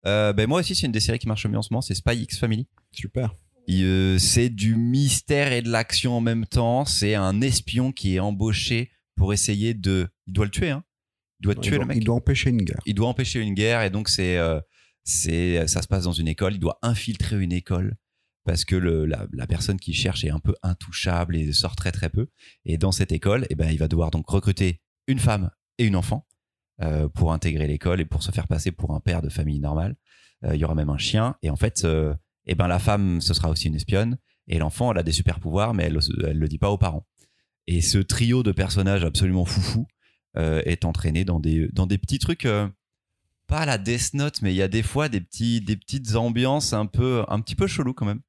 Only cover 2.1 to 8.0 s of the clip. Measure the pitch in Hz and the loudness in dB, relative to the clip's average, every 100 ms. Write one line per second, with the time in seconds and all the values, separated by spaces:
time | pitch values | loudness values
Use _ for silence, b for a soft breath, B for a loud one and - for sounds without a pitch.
2.1 | 120 107 - 117 110 131 _ _ - 107 | -2 -2 -4 -2 0 -4 _ _ -12 -8
3.1 | - 120 - _ _ - 92 92 95 95 | -4 -4 -6 _ _ -2 2 4 4 4
4.1 | 92 92 - 123 113 107 113 117 131 143 | 4 4 2 0 0 0 2 2 2 2
5.1 | 123 - 143 143 123 117 113 113 - 127 | 0 0 0 2 0 0 -2 0 -2 0
6.1 | 120 117 113 110 - 117 123 143 - 104 | 0 0 0 0 0 2 0 0 0 0
7.1 | 107 95 98 131 123 - 117 127 131 | 2 2 2 2 0 -2 -2 -2 -2